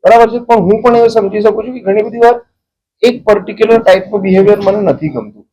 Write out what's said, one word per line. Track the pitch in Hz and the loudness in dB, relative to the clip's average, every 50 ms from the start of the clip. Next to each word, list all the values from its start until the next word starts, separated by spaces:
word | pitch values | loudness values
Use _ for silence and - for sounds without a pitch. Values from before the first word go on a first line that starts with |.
| - | 4
બરાબર | 190 220 233 233 226 | 4 4 4 4 2
છે? | 214 240 | 0 -6
પણ | 240 - 233 | -2 0 0
હું | 226 180 175 208 220 | 0 2 0 -2 0
પણ | 220 247 240 | 2 0 2
એ | 233 233 226 | 2 2 2
સમજી | 233 226 202 190 196 214 | 0 0 -4 -2 -4 0
શકું | 208 226 214 - 214 240 | 0 0 -2 -2 -8 -10
છું | 254 | -12
કે | 247 | -10
ઘણી | 196 190 196 214 214 | -6 -4 -2 -2 -2
બધી | 233 - 233 | -4 -2 0
વાર | 233 233 - 240 - _ _ _ _ _ _ _ _ _ _ _ | 2 2 2 0 -6 _ _ _ _ _ _ _ _ _ _ _
એક | - 240 240 - - | -2 -2 -2 -2 -2
પર્ટિક્યુલર | - 208 202 185 - 208 - 220 226 226 226 - | -2 -2 -2 -2 -8 -4 -2 0 2 2 2 2
ટાઇપનું | - 185 196 190 - 214 202 | 2 2 0 0 -4 -8 -6
બિહેવિયર | 190 196 185 190 196 202 208 202 | -2 0 2 2 4 2 2 2
મને | 202 196 196 214 | 0 -2 -2 -2
નથી | 202 180 131 - 156 156 | -2 -2 -4 -4 -6 -8
ગમતું | 131 123 107 107 107 104 _ _ | -8 -8 -12 -12 -18 -20 _ _